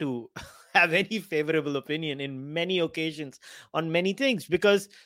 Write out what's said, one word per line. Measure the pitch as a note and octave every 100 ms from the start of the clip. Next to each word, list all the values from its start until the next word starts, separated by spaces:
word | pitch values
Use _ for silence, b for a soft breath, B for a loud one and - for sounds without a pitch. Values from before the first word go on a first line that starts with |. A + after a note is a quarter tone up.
to | D3 B2 A2+ -
<laughs> | - - -
have | - F3
any | F3 G3 A3
favorable | E3 D#3 D3+ D#3+ D3 C#3
opinion | C3 D3+ D#3+ C#3
in | C#3 C3 C#3
many | D#3+ F3 F#3
occasions | E3 E3 D#3+ D3+ C#3+ - B B B
on | D#3 E3
many | E3 F#3
things | G3 C4+ G#3+ -
because | F3 G#3 G3+ G3+ b